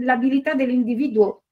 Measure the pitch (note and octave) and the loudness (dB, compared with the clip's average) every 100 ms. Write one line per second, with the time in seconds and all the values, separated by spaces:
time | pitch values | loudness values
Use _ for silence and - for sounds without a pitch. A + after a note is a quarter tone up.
0 | B3 A#3+ C4 C4+ D4+ C4+ B3+ B3 A#3 A#3 | -2 0 2 0 -2 -2 0 0 -2 -2
1 | C#4+ G#3+ G3 - _ | -2 2 2 0 _